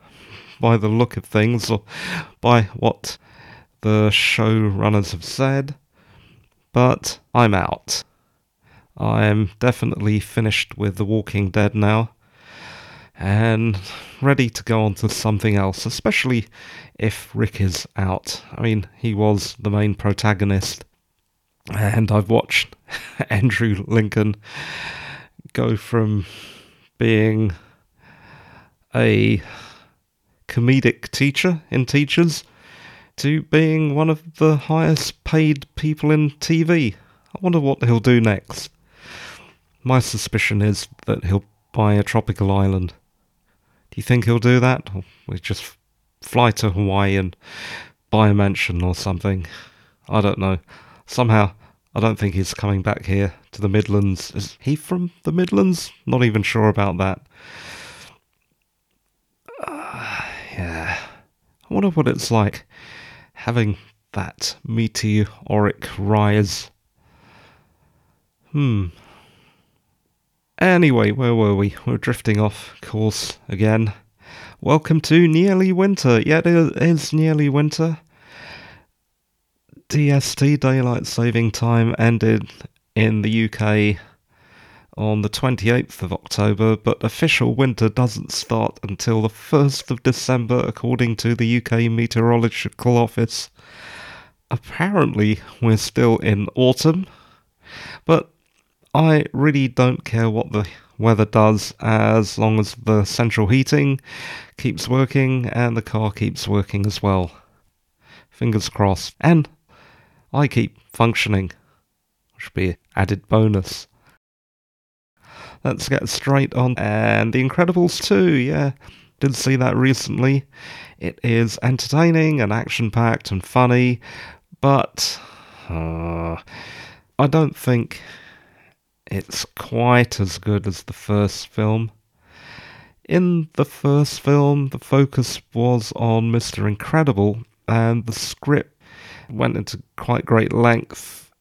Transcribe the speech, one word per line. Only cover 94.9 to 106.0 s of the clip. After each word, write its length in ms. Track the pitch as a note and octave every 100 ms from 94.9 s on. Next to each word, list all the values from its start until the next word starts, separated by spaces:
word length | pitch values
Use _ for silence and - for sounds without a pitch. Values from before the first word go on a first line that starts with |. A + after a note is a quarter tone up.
| G3+ B2+ G#2+ G#2+ G#2+ - -
we're 140 | A#2 A2
still 440 | - - A#2+ A2+
in 280 | - G#2 G#2 -
autumn, 500 | B2+ - D#3+ E3+ F#3 - _ _ _ _ - - - - -
but 240 | E3 - _ _ _ _ _ _ C#3+
I 300 | D#3+ D3+ -
really 340 | B2+ D3 C#3 C3
don't 380 | B2+ B2+ A#2+ -
care 240 | A2+ A2+
what 220 | A2 -
the 160 | G#2+ G2+ - _ -
weather 260 | A2 G#2+ G#2+
does, 480 | A2 G#2+ G#2+ - -
as 580 | A2 A2 A2 A2 G2+ -
long 220 | A2 A2
as 160 | G2+ -
the 300 | A2 G#2+ G2
central 420 | - A#2 A2+ G2
heating 520 | C3 C3 D3 C#3 C3+ - - - - - -
keeps 280 | B2+ - -
working 600 | C3 C3 C#3 C3 C3 B2
and 280 | - A#2+ A2+
the 60 |
car 300 | - A2